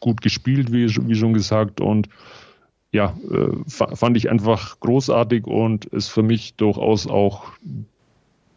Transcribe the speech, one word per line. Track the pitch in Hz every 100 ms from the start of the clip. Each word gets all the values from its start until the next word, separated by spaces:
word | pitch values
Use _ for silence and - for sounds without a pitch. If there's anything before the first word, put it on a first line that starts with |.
gut | 120 107
gespielt, | - - - 135 123
wie, | 120 117
wie | 107 120 110
schon | 113
gesagt. | 110 101 107 107 -
Und | - 107 101 - - - - _ _ _ _
ja, | 107 98 - -
äh, | - - - -
fa-, | - 120 -
fand | 120 120
ich | -
einfach | 117 104 113 104 -
großartig | - 131 131 123 113 120 113
und | 110 113 107 -
ist | - -
für | -
mich | 110 113 - -
durchaus | 107 98 107 107 -
auch | 101 101 101 - - 190 123 107 _ _ _ _ _ _